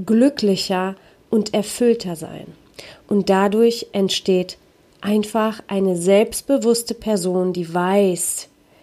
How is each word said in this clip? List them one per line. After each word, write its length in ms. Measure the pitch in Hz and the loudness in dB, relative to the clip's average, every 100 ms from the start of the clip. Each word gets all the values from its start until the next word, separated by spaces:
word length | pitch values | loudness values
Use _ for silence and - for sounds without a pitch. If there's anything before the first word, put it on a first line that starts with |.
| 185 | 0
glücklicher 880 | 220 262 285 208 185 - 185 185 190 _ _ _ | 4 4 2 0 0 -2 -4 -4 -8 _ _ _
und 240 | 226 208 | -2 0
erfüllter 600 | 214 202 - 240 233 185 160 | -2 -4 0 2 2 -2 -10
sein. 320 | 160 - - - _ - - - - | -12 -14 -18 -20 _ -20 -20 -20 -2
Und 220 | 208 190 | -2 2
dadurch 580 | 190 202 208 233 233 - | 2 2 4 2 2 -6
entsteht 680 | 202 196 - - 185 180 - _ _ _ _ | -2 -2 -2 0 0 0 -10 _ _ _ _
einfach 600 | 196 214 208 226 220 214 - | -2 -2 0 -2 -2 -4 -6
eine 280 | 196 190 175 | -2 0 0
selbstbewusste 1000 | 175 196 220 - - 277 220 233 - | 4 4 4 -2 -2 0 2 0 -2
Person, 600 | 226 - 208 175 180 185 | -8 -2 -2 0 0 0
die 200 | 175 165 | -2 -4
weiß, 720 | 175 180 202 202 175 - - - _ _ _ | -2 2 2 2 0 -4 -8 -12 _ _ _